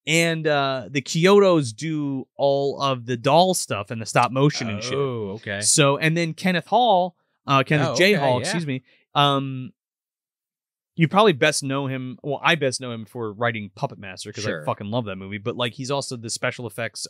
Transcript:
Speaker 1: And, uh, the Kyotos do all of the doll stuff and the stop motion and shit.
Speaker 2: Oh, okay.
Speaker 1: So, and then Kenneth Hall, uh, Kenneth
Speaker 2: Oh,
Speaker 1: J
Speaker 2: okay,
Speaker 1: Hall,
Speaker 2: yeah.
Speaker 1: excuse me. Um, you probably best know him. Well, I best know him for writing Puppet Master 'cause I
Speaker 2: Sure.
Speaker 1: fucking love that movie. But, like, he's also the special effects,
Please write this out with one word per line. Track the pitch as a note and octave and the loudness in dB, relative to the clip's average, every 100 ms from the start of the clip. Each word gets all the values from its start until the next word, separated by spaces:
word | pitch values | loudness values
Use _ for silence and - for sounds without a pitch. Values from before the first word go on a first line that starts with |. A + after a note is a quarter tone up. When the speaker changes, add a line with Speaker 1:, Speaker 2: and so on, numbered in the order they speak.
| - | 0
Speaker 1:
And, | D#3+ E3 D#3+ D#3 | 2 2 0 0
uh, | D3 C#3 C3 G2 | 0 0 -4 -4
the | C#3 | -6
Kyotos | - E3 F3+ G3+ F#3+ E3+ B2+ | -2 2 6 6 6 4 2
do | G#2+ D#3+ D#3 C#3+ C3+ - - | -4 -6 -4 -4 -6 -8 -2
all | C#3 C#3 C#3 - | 0 2 0 0
of | C#3 C3 A#2 | -2 -2 -4
the | A#2+ | -2
doll | B2+ D#3 F#3 | 2 4 4
stuff | F3 - G#2+ G2+ | 2 -2 -6 -6
and | A#2 | -8
the | G#2+ | -2
stop | C#3 A#2+ | 2 2
motion | C3 D3 - A2+ | 4 4 2 -6
and | G#2 | -6
shit. | A#2 | -4
Speaker 2:
Oh, | C3+ C#3 A#2+ G2+ G#2 | -4 -2 -4 -6 -8
okay. | - G2+ | -8 -4
Speaker 1:
So, | G#2 - C#3 C#3+ | 0 4 4 2
and | D#3+ | 0
then | E3 E3 | 0 -2
Kenneth | D#3+ G3 F3 - | -2 -2 -2 0
Hall, | A3 B3 F#3 F3+ _ _ _ - | 2 4 4 2 _ _ _ 0
uh, | C3+ | 2
Kenneth | C3 D3+ D#3+ | 4 2 2
Speaker 2:
Oh, | B2+ | 4
Speaker 1:
J | F#3 | 4
Speaker 2:
okay, | G3 | 4
Speaker 1:
Hall, | C#3 | 4
Speaker 2:
yeah. | B2 | 2
Speaker 1:
excuse | A#2 F3 D3+ | 0 -4 -4
me. | C3 _ _ _ | -6 _ _ _
Um, | D3 C#3+ C#3 C3+ C3 B2+ _ _ _ _ _ _ _ _ _ _ _ _ - | 2 4 2 -2 -8 -12 _ _ _ _ _ _ _ _ _ _ _ _ 0
you | E3 | 2
probably | F#3+ A3 | 6 4
best | C#3 D3+ - | 4 0 0
know | C#3 C3+ C#3 | -4 -4 -4
him. | C3 B2+ B2+ | -6 -8 -10
Well, | C#3+ C3+ | -8 -2
I | C#3+ E3 | 0 2
best | C3+ B2 | 0 -2
know | B2+ | -8
him | A#2 G#2+ | -10 -10
for | B2 A2+ | -8 -8
writing | G2+ A#2+ A2+ G2+ | -2 -2 -2 -8
Puppet | - C#3 G2 | -8 -8 -8
Master | G2+ F#2 G#2 | -16 -14 -12
'cause | G#2 | -8
I | G#2 | -6
Speaker 2:
Sure. | E2+ | -4
Speaker 1:
fucking | D#2 A2+ G2+ | -4 -6 -4
love | A#2 | -4
that | G#2 F#2+ | -4 -8
movie. | F#2+ G#2 | -10 -8
But, | A2 G#2 | -6 -4
like, | A#2+ | -6
he's | A2 B2+ | -6 -6
also | C#3 - B2 | -4 -6 -10
the | A2+ | -10
special | - B2+ - A#2+ | -6 -6 -6 -10
effects, | - A2+ - - | -8 -10 -8 -12